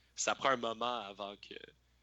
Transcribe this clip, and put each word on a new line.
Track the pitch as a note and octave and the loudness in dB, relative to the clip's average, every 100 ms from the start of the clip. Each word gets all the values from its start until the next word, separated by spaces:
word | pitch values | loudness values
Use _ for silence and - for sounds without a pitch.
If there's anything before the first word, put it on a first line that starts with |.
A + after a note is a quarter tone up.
| _ - | _ -2
ça | - G#2+ | 0 4
prend | C#3 | 4
un | B2+ | 4
moment | A#2 A2 A#2+ A#2+ | 2 0 0 0
avant | G2+ G2+ G2+ G2+ | -4 -6 -8 -8
que, | - - - - _ _ | -12 -14 -14 -20 _ _